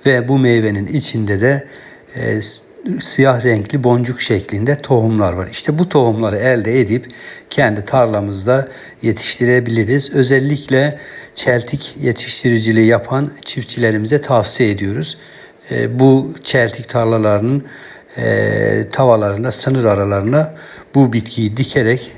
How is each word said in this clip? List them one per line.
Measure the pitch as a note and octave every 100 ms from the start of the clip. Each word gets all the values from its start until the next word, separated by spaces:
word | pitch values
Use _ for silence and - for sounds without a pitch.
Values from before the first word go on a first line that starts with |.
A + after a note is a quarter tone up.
| -
Ve | C3 A#2+
bu | C3+
meyvenin | B2+ A#2 A2 G2+ G2+
içinde | C#3+ - A2+ G#2 G2+
de, | A#2 C#3 C#3 - - - - -
e, | A2+ A2 A2+ - - - - G3
siyah | - - C3+ B2
renkli | A#2+ A2 G#2 D3
boncuk | B2 A#2+ B2 B2+
şeklinde | - G#2 - G2+ A#2 C#3+
tohumlar | - B2+ A2+ A2 G2
var. | F2 F#2
İşte | - - D3+
bu | F3+
tohumları | D3+ A#2+ G#2+ A2 G2+
elde | A#2+ B2 G#2+ B2
edip | A2 A#2 - - - - -
kendi | - B2+ G#2
tarlamızda | G2+ C3 A#2+ G#2 G2+ F#2+ G2+ C3 C3+ - - -
yetiştirebiliriz. | A#2 G#2+ - - A#2+ B2 A#2 A2+ G#2+ C#3 C#3
Özellikle | - B2 C3+ C3+ D3 - C3+ C#3+ D3 - - -
çeltik | - - A#2+ A2+ C#3 - -
yetiştiriciliği | C3+ A2+ - - C3 A#2 A2 A2+ A2+
yapan | A#2 - C3+ C#3+ -
çiftçilerimize | - - A#2+ - A#2 G#2+ A2 C#3+
tavsiye | - B2 G2 - A#2+
ediyoruz. | G2+ G2 A2+ D#3 - - - - - -
E, | A#2+ A#2 A#2+
bu | C3+ C3 - -
çeltik | - C3+ D3 - A#2+
tarlalarının, | A#2+ A2+ A2+ G#2+ G#2 A2 C#3 C#3 - - - - -
e, | A#2 G#2+ G#2+ G#2+ G#2+ G#2+ G#2
tavalarına, | - C3 A2+ G#2 G2+ B2+
sınır | A2+ - C3+
aralarına | A2+ G2+ G2+ G2+ G2+ C#3 D#3 - - - -
bu | C#3 C3
bitkiyi | A#2 G#2+ - A2 A2
dikerek | C3+ - A2+ B2+ -